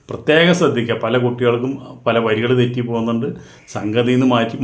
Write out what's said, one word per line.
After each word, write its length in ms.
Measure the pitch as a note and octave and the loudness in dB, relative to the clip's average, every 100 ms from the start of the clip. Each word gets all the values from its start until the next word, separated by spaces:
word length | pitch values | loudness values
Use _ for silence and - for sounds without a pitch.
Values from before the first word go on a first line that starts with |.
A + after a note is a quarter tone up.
| - | -14
പ്രത്യേകം 440 | - - D#3 E3+ F3 | -8 0 4 4 4
ശ്രദ്ധിക്കുക. 360 | D3+ A#2 A2+ G#2+ | 2 0 -2 -2
പല 100 | A2+ B2 | 0 0
കുട്ടികൾക്കും 480 | B2 A#2+ A#2+ A#2 C3 C3+ - - - | 0 0 0 0 -2 -6 -12 -8 -2
പല 120 | A2+ A2+ | 0 2
വരികൾ 240 | G#2+ A#2+ B2+ | 0 2 2
തെറ്റി 220 | A#2+ B2 A#2 | 0 -2 -4
പോകുന്നുണ്ട്, 380 | A#2 A2+ A#2 C#3+ - - - - | -4 -2 -4 -4 -8 -16 -20 -14
സംഗതിയിൽ 440 | - G#2 A2+ A#2+ B2+ | -8 -4 0 2 2
നിന്ന് 100 | C3 | 4
മാറ്റി 240 | A#2+ A2+ - | 2 2 -2